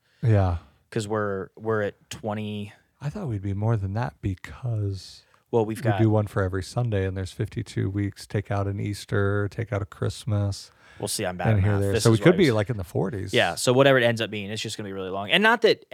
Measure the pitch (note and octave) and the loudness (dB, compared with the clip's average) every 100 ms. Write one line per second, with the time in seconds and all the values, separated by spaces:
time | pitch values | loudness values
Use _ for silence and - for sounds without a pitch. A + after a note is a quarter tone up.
0 | _ _ A#2 G2+ F#2 E2+ - _ _ A#2+ | _ _ 2 4 2 -2 -8 _ _ -8
1 | G2+ G#2+ G#2 G2 F#2 - A2 A2 G2+ - | -4 -4 -4 -6 -8 -8 -4 -2 -2 -6
2 | _ - A2 G#2+ G#2+ G#2 G2+ - _ _ | _ -10 -6 -6 -6 -8 -10 -16 _ _
3 | C#3+ G#3 E3 G#2 G2 G2 A2 A2+ F#2+ G#2 | -8 -6 -6 -4 -4 -2 0 0 -2 -4
4 | B2 - G2+ F2+ - - B2 A2 G2+ F#2 | -6 -4 -4 -4 -8 -8 -4 -2 -2 -4
5 | - - _ _ _ A#2 G#2+ G#2+ A2+ G2+ | -10 -20 _ _ _ 0 0 0 0 4
6 | A2 G#2+ G#2 G#2 F#2 F#2+ - B2 A#2+ G2+ | 4 4 2 0 0 -2 -4 -4 -2 0
7 | F#2+ F#2+ F#2 - G#2 A#2+ - - G#2 G2+ | 0 -2 -8 -6 -6 -6 -6 -4 -2 -2
8 | G2+ - - G#2+ - G2+ G2+ G2+ G#2+ G2+ | -4 -6 -6 -6 -2 -2 -2 -4 -4 -6
9 | - G#2 G2 G2+ G2+ - G#2 G2+ G2 - | -2 0 2 0 -2 -4 -4 -4 -4 -4
10 | A2 - - G#2 G2+ F#2+ - _ - - | -4 -4 -2 0 0 -4 -12 _ -20 -8
11 | G#2 - F#2 F2+ F#2 G#2+ G#2 G2+ G2 A2 | -6 -2 -4 -2 2 2 2 2 0 4
12 | A#2 A2 E3 F3 D#3 A2 G#2 G#2+ - B2+ | 4 6 6 6 4 4 0 -4 -4 -2
13 | F#3+ G2+ G2 A#2 F#2 D#2+ - B2+ C#3 C3 | -2 -4 0 2 2 2 2 6 6 6
14 | A#2 A2+ G#2+ G#2+ G2+ A2 A#2 - G#2 G2 | 4 2 -4 -6 -6 -8 -8 -8 -8 -6
15 | F#2 F#2+ G2+ F3+ A3 A3+ G#3 C#3 - | -6 -6 0 2 4 4 4 2 -4